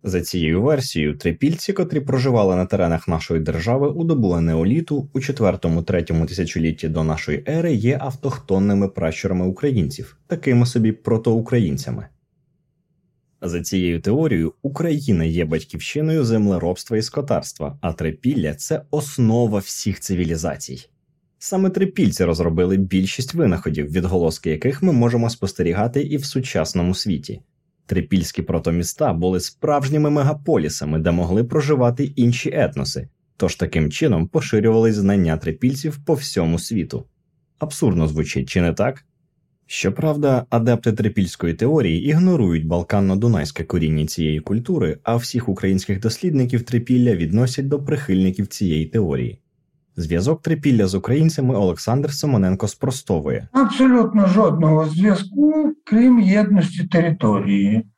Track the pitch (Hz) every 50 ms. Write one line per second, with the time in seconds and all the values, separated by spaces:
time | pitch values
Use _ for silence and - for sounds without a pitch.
0 | - 101 92 90 82 - - 90 82 80 82 90 110 143 156 139 123 - - 82
1 | 76 73 73 - - 85 85 - - 147 165 165 - - 196 - 180 170 - 151
2 | 139 139 127 131 123 135 123 113 101 95 92 90 92 92 - 95 90 85 82 80
3 | - - 82 80 - - 85 82 78 78 78 82 82 110 120 135 143 147 143 165
4 | 165 165 165 135 110 92 87 85 82 82 80 80 82 95 123 165 165 - 151 139
5 | 143 - _ 139 131 - 135 - 113 95 87 - - 85 82 85 82 - 92 87
6 | 82 - 85 82 82 76 87 90 87 80 - 85 82 82 80 - - 80 78 82
7 | 80 78 76 76 - - 73 71 - - 147 165 170 170 151 104 104 120 143 143
8 | - 139 123 - - 139 - - - - 98 95 98 101 101 98 101 95 - -
9 | 82 82 80 - - 98 90 90 90 92 92 - - 147 135 113 82 67 - -
10 | 123 - _ _ _ _ 175 - - 139 127 120 120 120 - 123 110 107 107 -
11 | _ - 120 110 113 120 113 113 113 - - 120 107 82 69 65 - - 60 53
12 | - - _ _ _ _ _ _ _ _ _ _ _ _ _ _ _ _ _ _
13 | _ _ _ _ _ _ _ _ - 90 85 87 82 - - 95 90 87 85 82
14 | - 98 107 143 160 156 113 85 82 80 - _ _ 139 139 - 160 170 156 151
15 | 147 143 92 82 82 80 80 87 85 78 80 80 78 _ - 82 - - - 147
16 | 151 160 160 160 139 113 113 110 104 101 95 85 80 87 92 - - - 117 110
17 | 110 - - - 71 - 104 80 - - - - 78 71 69 - - 85 80 -
18 | 82 80 80 - - 123 147 - - 78 73 - - - 160 151 - _ - 151
19 | 151 147 - - 123 110 113 120 120 110 104 101 98 - - - - 104 95 -
20 | - - 95 87 90 82 85 78 78 85 69 69 - - 65 64 - _ _ _
21 | _ _ _ _ _ _ _ _ - - 196 185 190 190 185 - 196 190 - -
22 | 170 101 - - 95 85 85 82 85 85 80 87 90 90 95 95 95 95 98 95
23 | 95 98 - - 127 135 - 165 160 113 87 78 - - 78 76 73 73 76 90
24 | 87 90 95 90 85 80 - - - 87 78 78 - 135 143 143 185 185 156 120
25 | 117 120 120 117 113 117 117 - - 95 - - 87 85 85 101 104 120 123 139
26 | 143 143 147 143 139 - - 135 127 - - 87 78 - - 92 85 90 92 -
27 | - 107 90 65 - - - - - _ _ _ _ _ _ _ _ _ 90 87
28 | 80 - - 95 80 - - - 82 - 85 82 - 82 82 85 87 - - -
29 | 151 131 85 82 87 92 92 113 110 - - _ - - 147 143 139 135 147 151
30 | 151 147 147 147 139 139 151 147 - - 160 107 78 76 78 - 76 76 76 80
31 | 80 85 85 87 90 85 92 104 120 120 - 156 139 139 156 131 123 120 120 123
32 | 143 135 - - 120 120 120 - - 156 - 165 120 - - 71 67 71 - -
33 | 62 - _ _ _ _ _ _ 95 90 - - 90 85 - 85 78 76 76 -
34 | 160 151 107 82 82 - - 160 147 - - 107 101 - 110 113 113 113 107 -
35 | 98 98 101 101 90 82 78 80 - 82 80 - - 127 139 135 - 156 147 -
36 | - - 165 139 - - - 98 85 82 85 87 - - 113 104 80 - - -
37 | - _ _ _ _ _ _ _ _ _ _ _ 151 156 - - - 123 92 85
38 | 80 78 76 78 76 - - 69 65 - - 95 87 85 82 - 101 123 139 -
39 | _ _ _ _ _ _ _ _ _ _ _ _ _ _ - - - 120 - -
40 | 151 156 147 147 151 139 131 123 123 _ - 117 113 120 120 110 - 120 107 -
41 | 107 107 - - 95 87 - - - 85 85 - 110 135 156 160 117 87 80 87
42 | 95 143 151 160 180 185 180 151 113 90 85 82 78 80 85 87 87 - - 101
43 | 98 95 95 98 110 120 113 85 71 71 - - 82 - - 90 82 78 78 78
44 | 76 78 - - 82 78 78 78 78 - 101 113 120 - 185 156 117 82 - -
45 | _ - 117 117 120 - - 120 - - 95 92 - 95 98 95 95 - 101 95
46 | 107 110 - - - 180 156 139 127 123 131 117 120 - 123 117 120 - 127 123
47 | 123 120 107 85 82 78 87 110 127 123 127 - 135 139 143 139 143 139 156 -
48 | - - 95 95 95 95 92 - 101 - - - 104 90 80 80 80 78 - 117
49 | 104 82 71 65 62 60 - - _ _ _ _ _ _ _ _ _ _ _ -
50 | 85 78 87 - 98 131 160 151 _ 165 165 151 143 143 127 110 101 92 95 95
51 | - - 123 147 160 160 156 - 135 123 131 101 104 92 82 - - - 117 139
52 | 139 147 143 - - 147 135 110 95 92 95 92 - 101 - _ - 147 120 -
53 | - - 101 80 71 71 62 55 - - - 262 269 220 269 - 262 262 247 247
54 | 220 - - 214 196 190 180 208 214 170 147 160 165 156 156 156 160 156 151 165
55 | 190 214 190 185 - - - 285 294 302 311 311 302 302 311 _ _ - 214 220
56 | 240 254 247 233 202 185 196 208 214 208 202 190 160 - - - - - - 175
57 | 170 170 156 - - 110 104 98 95 98 101 101 98 101 107 113 113 - _